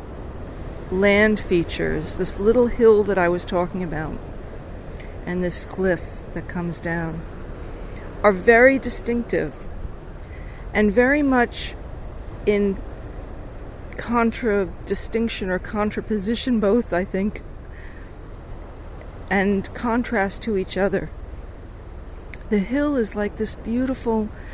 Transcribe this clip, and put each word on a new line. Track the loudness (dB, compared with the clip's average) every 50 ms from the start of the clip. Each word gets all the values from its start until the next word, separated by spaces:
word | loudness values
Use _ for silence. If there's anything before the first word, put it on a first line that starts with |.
| -12 -12 -12 -10 -10 -10 -10 -10 -10 -10 -10 -10 -10 -10 -10 -10 -6 -2
land | 2 4 6 6 8 8 6 6 4 2
features, | 2 2 2 2 2 2 -2 0 0 0 0 0 -2 -4 -2
this | -2 -2 -2 -2
little | 2 4 4 6 6 6
hill | 4 6 8 8 8 8 8 6
that | 4 4
I | 4 4 4
was | 2 0 -2
talking | 0 0 0 0 0 -2 -4
about | -4 -2 -4 -4 -4 -4 -6 -8 -8 -10 -10 -10 -10 -10 -12 -12 -12 -12 -12 -12 -12 -12 -12 -12 -12 -12 -10 -8 -6
and | -4 -2 0
this | 0 0 -2 -4 -8
cliff | -6 -2 0 2 2 2 2 0 -8 -10 -10 -10 -8 -8
that | -8 -6 -4
comes | -4 -4 -2 -4 -4 -4
down, | -2 -2 0 0 -2 -2 -4 -6 -8 -8 -10 -10 -10 -10 -10 -10 -10 -10 -10 -10 -10 -10 -10 -10 -10 -10 -4 2 4
are | 4 4
very | 6 6 8 8 10 10 8 8
distinctive | 6 0 -2 -4 -4 -2 -2 -2 -2 0 0 0 0 0 -2 -6 -8 -10 -10 -8 -8 -8 -8 -10 -10 -12 -14 -12 -12 -12 -12 -12 -12 -12 -12 -12 -10 -8 -2 2
and | 4 4 6
very | 6 6 6 6 6 4
much | 4 4 6 4 4 2 0 -8 -8 -8 -8 -10 -10 -10 -10 -10 -10 -10 -10 -10 -10 -10 -8 -2 2
in | 2 4 4 4 2 0 -2 -6 -10 -10 -10 -12 -10 -10 -10 -10 -10 -10 -10 -12 -12 -12 -12 -12 -12 -12 -12 -12 -12 -10
contradistinction | -8 -4 0 2 4 4 4 2 0 0 2 2 2 2 0 -4 -8 -4 -4 -2 -2 -2 -2 0 0 0 0 -2 -2 -2 -2
or | -2 -2
contraposition, | -2 -2 -2 0 0 0 0 -2 -2 0 0 0 0 0 -2 0 2 2 2 4
both, | 6 6 4 4 2 2
I | 0 0 0
think, | 0 0 0 0 0 -2 -4 -12 -12 -12 -14 -14 -14 -14 -12 -12 -12 -12 -12 -12 -14 -14 -14 -12 -12 -12 -12 -12 -12 -12 -12 -12 -12 -12 -12 -12 -12 -12 -12 -12 -12 -12 -10 -4 0
and | 2 4 4 4 4 2 0 -4 -6
contrast | -4 -2 0 2 2 0 2 2 2 2 0 -2 -4 -2
to | 0 0
each | 0 0 0 0
other. | 2 2 2 2 0 -2 -4 -8 -10 -10 -10 -12 -12 -12 -12 -14 -14 -14 -14 -14 -14 -14 -14 -14 -12 -12 -12 -14 -14 -12 -12 -12 -8 -2 2
The | 2 2
hill | 2 2 2 2 2 2 2
is | 2 0 0 0
like | -2 -2 -2 -2
this | -2 -4 -4 -4
beautiful, | -6 -4 -2 0 0 0 0 -2 -2 0 0 0 0 0 -2 -6 -10 -12 -12